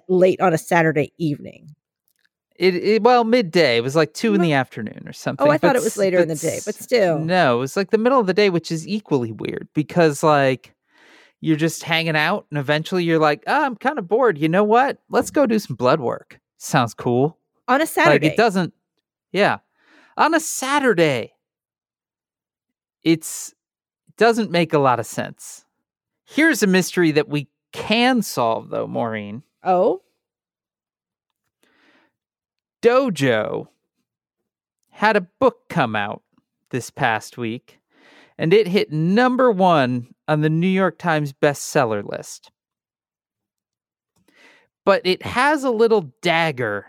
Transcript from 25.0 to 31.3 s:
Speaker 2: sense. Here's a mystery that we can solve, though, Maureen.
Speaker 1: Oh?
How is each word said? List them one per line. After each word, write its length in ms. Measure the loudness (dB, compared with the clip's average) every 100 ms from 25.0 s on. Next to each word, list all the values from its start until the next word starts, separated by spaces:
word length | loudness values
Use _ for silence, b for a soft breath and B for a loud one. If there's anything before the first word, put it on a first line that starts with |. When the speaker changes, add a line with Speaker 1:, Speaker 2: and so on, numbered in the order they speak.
| -2
Speaker 2:
sense. 580 | -8 -10 -12 -20 -20 _ _ _ _ _ _ _
Here's 360 | -2 0 2
a 60 | 2
mystery 420 | 2 0 0 0
that 140 | 2 0
we 200 | -4 -8 _ _
can 500 | -12 -4 0 2 0
solve, 480 | -2 -2 -2 -2 -6
though, 160 | -8 -6
Maureen. 560 | -6 -6 -8 -10 -14 -18 _
Speaker 1:
Oh? 400 | -2 0 0 -2 _ _ _ _ _ _ _ _ _ _ _ _ _